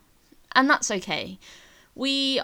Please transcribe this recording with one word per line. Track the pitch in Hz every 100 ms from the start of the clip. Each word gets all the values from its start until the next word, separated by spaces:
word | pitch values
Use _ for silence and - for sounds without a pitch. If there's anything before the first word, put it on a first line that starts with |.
| _ _ _ - _
And | - 269
that's | 302 -
okay. | 202 180 151 - 190 - - - - _
We | - 269 277 269 269